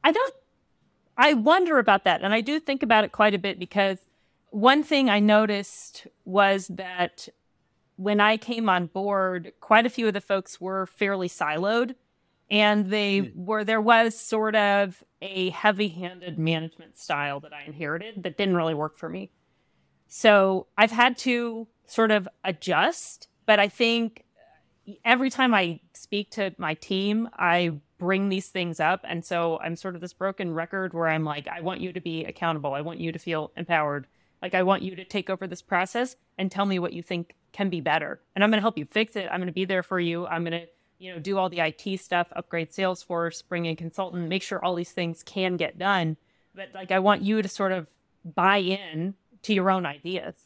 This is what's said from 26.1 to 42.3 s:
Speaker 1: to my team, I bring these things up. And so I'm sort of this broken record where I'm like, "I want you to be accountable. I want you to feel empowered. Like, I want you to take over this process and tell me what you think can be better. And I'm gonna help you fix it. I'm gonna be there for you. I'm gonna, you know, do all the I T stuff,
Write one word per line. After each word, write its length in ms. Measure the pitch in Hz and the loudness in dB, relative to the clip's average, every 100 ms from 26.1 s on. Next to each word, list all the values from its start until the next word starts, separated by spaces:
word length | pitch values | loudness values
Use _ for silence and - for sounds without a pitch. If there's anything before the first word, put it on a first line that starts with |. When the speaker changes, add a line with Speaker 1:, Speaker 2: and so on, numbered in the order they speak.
| 208 208 | -6 -6
Speaker 1:
to 240 | - 196 - | -6 -6 -4
my 160 | 170 | -8
team, 560 | 160 - 190 202 214 233 | -8 -4 -2 0 -2 -4
I 400 | - 180 175 175 147 _ _ | -2 0 2 0 -4 _ _
bring 300 | 180 190 196 | -2 0 0
these 180 | 190 - | -2 -4
things 320 | 190 175 165 | -6 -6 0
up. 220 | 156 190 | 0 0
And 200 | - 170 | -4 -8
so 360 | - 175 170 160 | -4 -2 -2 -2
I'm 140 | 165 165 | -6 -8
sort 180 | 190 | -10
of 80 | 175 | -10
this 120 | 175 | -14
broken 400 | - 190 190 180 | -6 -6 -4 -6
record 400 | 160 165 190 185 | -6 -6 -6 -6
where 160 | 165 165 | -2 0
I'm 160 | 160 156 | 0 -2
like, 220 | 147 143 | -6 -10
"I 140 | 170 | -8
want 200 | 170 185 | -6 -6
you 100 | 185 | -8
to 60 | 175 | -8
be 240 | 170 160 - | -6 -6 -8
accountable. 480 | - 170 160 139 | -4 -4 -2 -4
I 80 | 139 | -4
want 180 | 151 170 | -6 -6
you 120 | 165 | -6
to 80 | 165 | -6
feel 320 | - 160 151 - | -6 -6 -6 -10
empowered. 500 | 170 165 151 143 135 _ _ _ | 0 0 0 -4 -10 _ _ _
Like, 140 | 185 185 | -4 0
I 80 | |
want 180 | 185 196 | 2 2
you 120 | 190 180 | 0 -10
to 80 | |
take 260 | 185 202 180 | -8 -6 -4
over 160 | 190 190 | -6 -6
this 160 | 170 | -12
process 540 | _ 180 185 233 254 - _ - | _ -2 0 -2 -4 -6 _ -6
and 120 | 190 | -4
tell 160 | 190 202 | -2 -2
me 140 | 185 | 0
what 140 | 175 | -4
you 100 | 170 | -8
think 320 | 170 175 170 _ _ | -8 -8 -8 _ _
can 180 | - 196 | -6 -4
be 120 | 175 | -2
better. 400 | 147 156 151 151 _ | 0 0 -2 -10 _
And 100 | - | 0
I'm 60 | 208 | 2
gonna 120 | 220 | 2
help 160 | 214 156 | 0 -4
you 80 | 143 | -4
fix 300 | 214 220 214 | -2 -2 -4
it. 100 | 185 | -6
I'm 120 | 175 | -6
gonna 100 | 180 | -6
be 140 | 170 190 | -4 -2
there 180 | 185 | -2
for 160 | 175 185 | -2 -2
you. 260 | 170 170 175 | -2 -4 -6
I'm 180 | 165 170 | -6 -4
gonna, 200 | 170 170 _ _ _ | -6 -10 _ _ _
you 140 | 185 | -16
know, 60 | 170 | -12
do 180 | 156 196 | -4 -2
all 120 | 185 | -2
the 120 | 175 | 0
I 100 | 160 | -2
T 260 | - 202 190 | -2 -6 -6
stuff, 300 | - 175 170 | -2 -2 -2